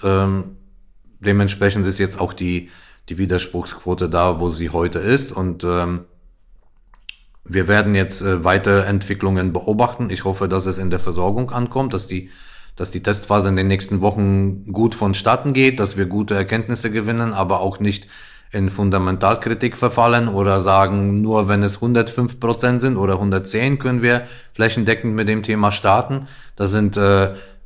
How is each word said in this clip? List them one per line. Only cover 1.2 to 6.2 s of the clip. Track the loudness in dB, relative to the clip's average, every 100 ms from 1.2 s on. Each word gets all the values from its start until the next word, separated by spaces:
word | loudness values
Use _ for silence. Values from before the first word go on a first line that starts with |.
dementsprechend | 0 2 2 2 0 2 -2
ist | -2
jetzt | -4 -4
auch | -6
die, | -4 -4 -4 -6 -18 -20 _ -10
die | -4
Widerspruchsquote | -2 -2 -2 -8 -8 -8 -6 -2 0
da, | 2 2 2
wo | -2
sie | -2 -4
heute | -2 -2 -2
ist. | 0 0 0
Und, | -4 -4 -4
ähm, | -2 -2 -2 -6 -10 _